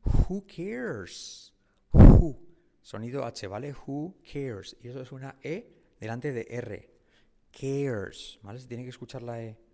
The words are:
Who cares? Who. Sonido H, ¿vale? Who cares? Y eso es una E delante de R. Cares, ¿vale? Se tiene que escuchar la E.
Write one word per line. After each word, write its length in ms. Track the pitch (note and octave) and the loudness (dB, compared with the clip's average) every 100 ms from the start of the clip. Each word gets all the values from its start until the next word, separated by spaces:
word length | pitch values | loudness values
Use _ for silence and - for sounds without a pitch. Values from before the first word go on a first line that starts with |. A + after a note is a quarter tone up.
Who 420 | - - - F#3+ G3 | 2 2 2 -4 -10
cares? 1080 | - F#3 A#3+ A#3 A#2+ F2 - - - - _ _ _ _ | -14 -12 -10 -10 -10 -12 -16 -18 -20 -20 _ _ _ _
Who. 440 | - - - D#3+ B2+ - - _ _ | 12 12 12 6 -4 -20 -20 _ _
Sonido 420 | - G#2 A#2 C3+ | -16 -12 -10 -8
H, 240 | A#2+ - G2 | -10 -10 -12
¿vale? 260 | G#2 C#3+ C3+ - | -12 -12 -14 -12
Who 280 | C#3 E3 - | -10 -10 -14
cares? 540 | - D3 C3+ G#2 F#2+ - | -16 -10 -10 -10 -16 -20
Y 80 | A#2+ | -18
eso 120 | C3 | -16
es 120 | B2+ | -16
una 240 | C3+ C3+ - | -18 -18 -16
E 240 | - F3+ A#3+ - _ _ | -12 -12 -14 -20 _ _
delante 360 | G#2+ A#2 D3 | -12 -10 -8
de 120 | B2 - | -8 -10
R. 400 | A#2+ A2 G2+ - _ _ _ _ _ _ | -12 -12 -16 -18 _ _ _ _ _ _
Cares, 840 | - C3+ C#3 C#3 A2 F#2+ - - - | -14 -8 -6 -4 -6 -10 -14 -20 -20
¿vale? 160 | G2+ A#2 | -20 -18
Se 80 | B2+ | -16
tiene 160 | A#2+ | -16
que 60 | B2+ | -14
escuchar 320 | B2 A#2+ C3 | -18 -18 -14
la 200 | A#2+ A#2 | -12 -12
E. 160 | A2+ A2 _ | -14 -18 _